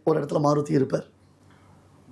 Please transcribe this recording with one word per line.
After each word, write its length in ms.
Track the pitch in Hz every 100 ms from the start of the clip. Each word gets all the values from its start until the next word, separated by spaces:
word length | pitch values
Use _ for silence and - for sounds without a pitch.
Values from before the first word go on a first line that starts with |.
ஒரு 180 | - 151
இடத்துல 200 | 143 170
மாருதி 280 | 147 147 147
இருப்பார். 340 | 151 131 151 - _ _ _ - - - - _ - -